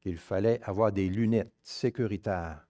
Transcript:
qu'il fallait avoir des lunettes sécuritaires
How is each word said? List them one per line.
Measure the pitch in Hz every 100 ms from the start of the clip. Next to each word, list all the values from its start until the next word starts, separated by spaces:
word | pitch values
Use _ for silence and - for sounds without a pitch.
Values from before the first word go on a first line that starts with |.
qu'il | 98 85
fallait | - 95 107 117
avoir | - 98 110
des | 101 95
lunettes | 98 113 113 - _
sécuritaires | - - 127 117 113 98 110 92 82 78 _